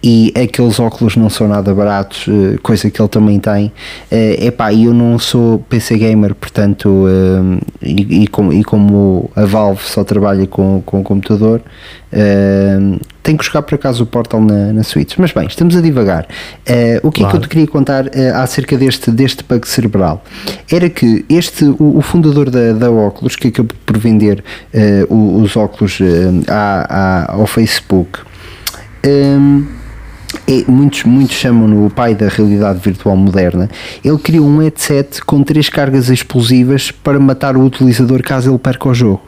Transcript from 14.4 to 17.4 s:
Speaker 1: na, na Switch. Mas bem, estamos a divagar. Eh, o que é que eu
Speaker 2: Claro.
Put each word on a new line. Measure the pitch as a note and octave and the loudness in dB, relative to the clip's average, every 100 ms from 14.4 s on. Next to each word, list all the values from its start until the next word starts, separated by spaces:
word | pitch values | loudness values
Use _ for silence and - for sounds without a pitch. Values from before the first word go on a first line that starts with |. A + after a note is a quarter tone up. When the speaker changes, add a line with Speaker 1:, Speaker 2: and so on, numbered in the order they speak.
Speaker 1:
na, | A2 G#2 G2+ | 2 2 0
na | A2 | -2
Switch. | G#2+ - C#2+ - | -2 -2 -4 -2
Mas | F3+ | 0
bem, | - E2+ | 0 -4
estamos | - E3+ F3 | -2 0 2
a | |
divagar. | E3 C3 G2+ E2 F2 - - - - | 2 2 0 0 -4 -14 -18 -18 -4
Eh, | A#2+ A#2 A#2 | 0 2 0
o | D#3 | -2
que | - | 0
é | G3 | 0
que | |
eu | |
Speaker 2:
Claro. | F#3 | 0